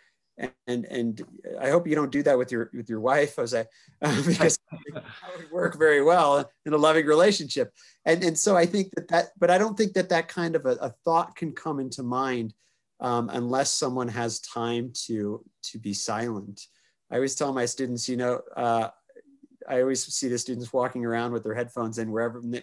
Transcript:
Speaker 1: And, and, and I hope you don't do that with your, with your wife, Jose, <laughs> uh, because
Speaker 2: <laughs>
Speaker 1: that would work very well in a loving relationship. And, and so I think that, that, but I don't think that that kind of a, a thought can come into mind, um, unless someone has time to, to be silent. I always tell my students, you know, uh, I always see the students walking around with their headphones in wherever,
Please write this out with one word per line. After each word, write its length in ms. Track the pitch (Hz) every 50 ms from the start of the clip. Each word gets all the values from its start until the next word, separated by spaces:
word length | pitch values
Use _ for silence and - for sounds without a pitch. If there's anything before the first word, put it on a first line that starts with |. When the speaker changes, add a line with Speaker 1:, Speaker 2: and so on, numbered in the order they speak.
| _ _ _ _ _ _ _
Speaker 1:
And, 160 | - - 127 _ _ -
and, 180 | 123 123 120 107
and 380 | - - 123 117 117 107 - - - - - - - - -
I 120 | 131 139
hope 180 | 151 175 170 160
you 60 | 151
don't 180 | 151 147 131
do 100 | 135 143 139
that 120 | 147 135
with 160 | 123 127 127
your, 180 | 127 113 113 - -
with 160 | 123 110 -
your 100 | 113 110
wife, 340 | 110 127 139 147 147 147 -
Jose, 280 | - 120 113 123 113 110 - _ _
<laughs> 200 | _ _ _ -
uh, 200 | 143 151 117 143 139
because 320 | 170 - - 156 156 - - _
Speaker 2:
<laughs> 280 | - 160 - - 147
Speaker 1:
that 120 | 156 135 - - - - - - - -
would 120 | 165 151
work 280 | 160 180 175 175 170 151
very 240 | 160 156 147 143
well 480 | 139 160 175 180 156 143 143 143 139 - _ _ -
in 80 | 151 151
a 20 |
loving 300 | 147 147 156 156 160 151
relationship. 640 | 147 151 160 185 208 202 - 151 - - 139 120 - _ _ - - _ _ -
And, 180 | 160 165 175
and 160 | 190 170 160 -
so 200 | - 208 196 175
I 80 | 170
think 240 | 175 190 202 185 190 -
that, 140 | - - -
that, 200 | 170 175 175 - _ -
but 120 | 175 170
I 60 | 180
don't 200 | 185 214 226 208
think 180 | 220 220 185 -
that 160 | 190 180 -
that 180 | 175 165 165 -
kind 260 | - 180 170 165 165
of 120 | 151 139
a, 60 | 131
a 220 | 123 - - 127 - _ -
thought 300 | 170 165 170 - - -
can 180 | - 170 151
come 280 | - - - 160 147 135
into 220 | 135 127 - -
mind, 500 | 127 120 123 127 135 131 127 120 113 107 - _ _ _ _ _ _ _ _ -
um, 300 | 127 127 120 120 120 -
unless 400 | - 123 120 120 131 135 139 -
someone 360 | - - 156 131 127 127 123 117
has 320 | 107 123 117 110 110 -
time 520 | - - - 120 117 117 120 120 120 123 120 - -
to, 360 | - 117 107 104 101 107 - - _ _ -
to 160 | - - - 113
be 160 | 117 104 98
silent. 680 | - - - 107 110 117 120 110 98 98 101 101 - - _ _ _ _ _ _ _ _ -
I 40 | 117
always 200 | 123 135 135 -
tell 200 | - 151 139 135
my 100 | 127 120
students, 420 | 117 - - 131 123 123 117 -
you 120 | 127 123 120
know, 240 | 123 123 123 - - - -
uh, 360 | - 123 117 117 113 110 - - _ _ _ _ - _ _ _ _ - _ _ - -
I 140 | - 135 127
always 240 | 127 135 131 123 -
see 240 | - - - 139 123
the 80 | 123
students 380 | 117 - 131 123 120 120 113 -
walking 320 | 127 123 127 - 123 120
around 260 | 117 117 117 120 120
with 100 | 120 113
their 120 | 107 110 107
headphones 420 | 120 120 117 - 123 117 113 110
in 160 | 117 113 110
wherever, 300 | 107 113 117 117 117 123 120 117 120 123